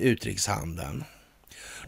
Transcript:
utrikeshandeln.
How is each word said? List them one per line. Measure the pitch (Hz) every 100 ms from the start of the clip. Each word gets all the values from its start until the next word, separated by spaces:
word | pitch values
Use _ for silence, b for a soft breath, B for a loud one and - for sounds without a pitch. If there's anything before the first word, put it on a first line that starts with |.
utrikeshandeln. | 127 110 117 98 - 98 82 82 69 127 151 b b b - B B B